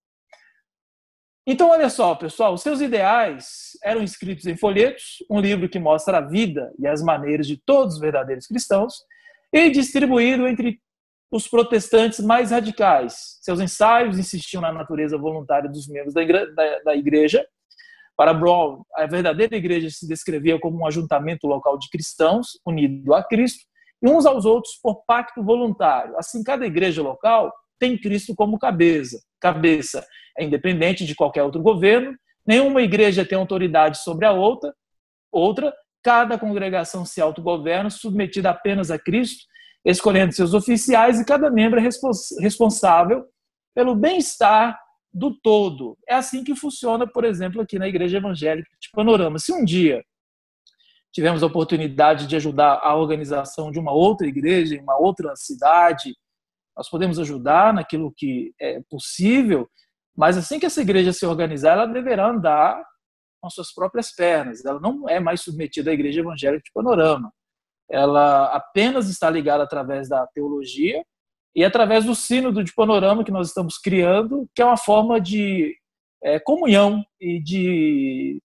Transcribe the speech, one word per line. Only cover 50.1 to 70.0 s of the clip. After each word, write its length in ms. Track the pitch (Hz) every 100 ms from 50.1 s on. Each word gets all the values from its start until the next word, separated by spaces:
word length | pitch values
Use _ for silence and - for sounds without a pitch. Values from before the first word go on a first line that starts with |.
| _ _ _ _ _ _ _ _ _ _
tivemos 300 | - 160 165
a 40 | 156
oportunidade 800 | 165 160 160 156 135 147 151 143
de 100 | 160
ajudar 440 | 151 139 147 135
a 140 | 143 151
organização 720 | 156 156 143 143 139 - 151
de 80 | 151
uma 140 | 156
outra 340 | 143 190 214 156
igreja, 480 | 139 147 185 160
em 60 | 143
uma 160 | 139 135
outra 380 | 180 190 156 139
cidade. 800 | - 131 139 170 175 160 - - _ _ _ _ _
Nós 140 | - 127
podemos 300 | 165 185 165
ajudar 560 | 151 139 123 160 208
naquilo 380 | 208 160 160 156 -
que 380 | 139 127 113 -
é 220 | 143 131 -
possível, 800 | 147 - - 190 254 233 156 120 _ _ _ _ -
mas 220 | 156 180
assim 200 | 165 294
que 80 | 339
essa 140 | -
igreja 320 | 202 190 180
se 140 | 180 175
organizar, 460 | 165 165 147 151
ela 140 | 180 226
deverá 440 | 240 254 208 208
andar 520 | 233 165 151 160 220 330 _ _ _ _ _
com 100 | 175
suas 220 | - 175
próprias 400 | - 185 233 226
pernas. 500 | - 175 160 131 113
Ela 160 | 131 143
não 280 | 185 285 269
é 120 | 170
mais 220 | 165 175
submetida 480 | - 156 151 - 143
à 40 |
Igreja 260 | 151 143 151
Evangélica 420 | 165 156 139 151
de 80 | -
Panorama. 600 | - 233 208 160 143 113 _ _ _ _ _ -
Ela 560 | 135 143 147 147 139 139
apenas 540 | 139 - 196 233 269 196
está 200 | 180 165
ligada 360 | 160 147 147
através 440 | 143 147 131 139